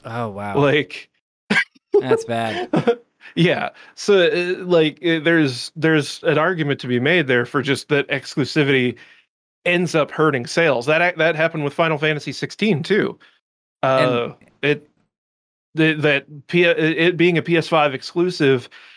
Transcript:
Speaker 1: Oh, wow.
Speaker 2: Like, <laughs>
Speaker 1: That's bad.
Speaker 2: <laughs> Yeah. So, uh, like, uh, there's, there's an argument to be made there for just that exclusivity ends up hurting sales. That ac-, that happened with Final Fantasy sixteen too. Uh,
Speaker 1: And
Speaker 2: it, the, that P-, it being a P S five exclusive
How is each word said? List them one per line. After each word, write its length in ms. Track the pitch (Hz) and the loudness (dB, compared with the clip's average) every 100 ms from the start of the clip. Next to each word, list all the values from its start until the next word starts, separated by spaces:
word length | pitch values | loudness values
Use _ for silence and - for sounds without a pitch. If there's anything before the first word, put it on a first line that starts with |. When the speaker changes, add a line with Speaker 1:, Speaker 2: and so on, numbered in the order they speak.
Speaker 1:
Oh, 240 | - 113 113 | -10 -8 -8
wow. 280 | 101 101 101 | -8 -6 0
Speaker 2:
Like, 520 | 143 135 - - - _ _ _ - | 2 0 -4 -12 -20 _ _ _ -4
<laughs> 500 | - - _ _ 415 | -4 -4 _ _ -2
Speaker 1:
That's 240 | 131 453 | 2 -2
bad. 460 | 453 117 - 349 359 - - 240 | 0 -4 -4 -6 -4 -2 0 -2
Speaker 2:
<laughs> 40 | _ _ - | _ _ -10
Yeah. 360 | - 175 139 - - - | 0 2 2 -4 -10 -20
So, 320 | - - 202 170 | -8 2 4 4
uh, 340 | 160 180 185 | 0 -4 -4
like, 340 | 180 170 156 - 170 | 0 2 2 0 -2
uh, 140 | 165 | 0
there's, 520 | 147 165 147 120 - | 2 2 2 -2 -12
there's 480 | 160 160 160 135 - | -2 2 2 0 -4
an 120 | 170 147 | 0 0
argument 420 | 165 180 147 135 | 0 -2 -2 -4
to 60 | 123 | -2
be 120 | 120 | -2
made 280 | 131 180 135 | 2 0 2
there 180 | 123 120 | 0 0
for 160 | 143 | -2
just 260 | 131 135 - | -2 -4 -2
that 180 | 143 135 | -2 -2
exclusivity 880 | 143 - - 127 156 139 131 123 113 - - _ _ _ _ | -6 -6 -4 -2 0 0 2 0 -4 -14 -20 _ _ _ _
ends 300 | 180 175 170 | -2 0 0
up 160 | 165 139 | -2 -2
hurting 340 | - 156 135 120 | 0 0 0 -4
sales. 380 | - 165 120 123 | 0 2 0 0
That 140 | 156 | 0
ac-, 160 | 175 165 | 0 0
that 180 | 160 | 0
happened 300 | 156 160 160 | 2 -2 -2
with 80 | 143 | -6
Final 240 | - 165 151 | -2 0 0
Fantasy 340 | 156 151 143 | -2 -2 -6
sixteen 500 | 127 147 - 214 156 | -10 -10 -4 -2 0
too. 360 | - 202 - - _ _ _ _ _ - | 0 0 0 -6 _ _ _ _ _ -4
Uh, 140 | 135 131 | 0 2
Speaker 1:
And 380 | 127 120 117 - _ - | 0 -2 -6 -10 _ -6
Speaker 2:
it, 280 | 139 147 _ _ _ _ _ _ _ _ _ | -2 -2 _ _ _ _ _ _ _ _ _
the, 200 | 156 160 | 0 2
that 320 | 156 147 139 - 147 - | 2 2 0 -2 -20 -2
P-, 160 | 175 | 2
it 520 | 175 160 160 151 170 170 | 4 2 0 2 0 2
being 220 | 175 170 | 2 2
a 40 | |
P 140 | 160 170 | 0 0
S 120 | 156 | 2
five 260 | 165 147 | 2 2
exclusive 720 | 131 - 175 180 175 143 131 - - - | -2 -8 -2 -2 0 2 2 -2 -20 -20